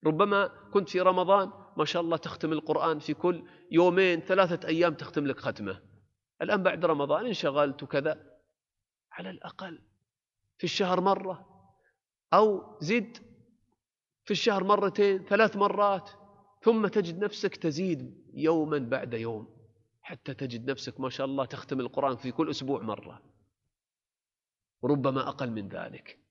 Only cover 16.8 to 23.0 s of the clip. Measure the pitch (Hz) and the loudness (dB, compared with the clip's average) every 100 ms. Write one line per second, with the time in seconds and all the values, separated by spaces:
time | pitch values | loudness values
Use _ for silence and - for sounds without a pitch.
16.8 | 208 - 170 170 202 208 196 - 165 147 | 2 0 -2 -2 -6 -2 -6 -2 -4 -2
17.8 | 190 151 127 - - 135 156 165 151 151 | -2 -4 -6 -16 -20 -2 0 2 2 -2
18.8 | 120 131 123 117 113 110 113 - _ _ | -2 -4 -4 -6 -6 -8 -12 -20 _ _
19.8 | _ _ - 170 - 135 135 117 123 135 | _ _ -18 -14 -12 -8 -8 -8 -6 -8
20.8 | - - 131 - 135 139 127 - - 135 | -8 -8 -8 -4 -4 -4 -4 -6 -8 -6
21.8 | 123 - 139 123 131 120 160 147 135 139 | -4 -2 -2 -2 -8 -4 -4 -2 -4 -4
22.8 | 110 104 | -4 -10